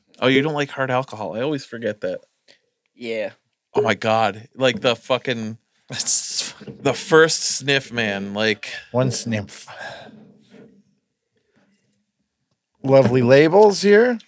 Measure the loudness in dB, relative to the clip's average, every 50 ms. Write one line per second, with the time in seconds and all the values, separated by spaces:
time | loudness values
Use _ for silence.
0 | _ _ _ -4 0 2 2 2 0 0 -2 -4 -6 -6 -6 -6 -6 -4 -2 -4
1 | -4 -6 -10 -10 -10 -8 -8 -6 -6 -6 -6 -6 -8 -12 -14 -8 -6 -6 -6 -6
2 | -8 -8 -8 -8 -12 _ _ _ _ _ -20 _ _ _ _ _ _ _ _ _
3 | -12 -8 -8 -6 -8 -8 -10 _ _ _ _ _ _ _ _ -2 0 0 0 0
4 | 0 0 0 0 0 -2 -2 -6 -12 -20 _ -2 -2 -2 -2 0 -2 -2 -2 -2
5 | -2 -4 -4 -4 -2 -6 -6 -6 -8 -10 -12 -14 _ _ _ _ _ _ -10 -8
6 | -4 -2 -2 -2 -2 -4 -6 -6 -6 -8 -10 -14 -18 -20 -18 -4 -4 -2 -2 -2
7 | -2 2 4 6 6 4 2 -2 -4 -4 -6 -4 -2 -2 -2 -2 -2 -4 -4 -4
8 | -2 -2 -2 -4 -6 -6 -4 -2 0 0 0 -2 -6 -12 -14 -14 -14 -6 -4 -2
9 | -2 -2 -2 -4 -4 -4 -4 -4 -4 -8 -12 -18 -20 -20 -18 -16 -16 -16 -16 -18
10 | -20 -20 -20 -20 -20 -20 -20 _ _ _ -20 -20 -20 -20 _ _ _ _ _ _
11 | _ _ _ _ _ _ _ _ _ _ _ _ _ _ _ _ _ _ _ _
12 | _ _ _ _ _ _ _ _ _ _ _ _ _ _ _ _ 0 4 6 6
13 | 6 6 4 4 6 6 8 8 8 6 6 6 6 6 4 4 4 4 6 6
14 | 4 4 0 -2 -8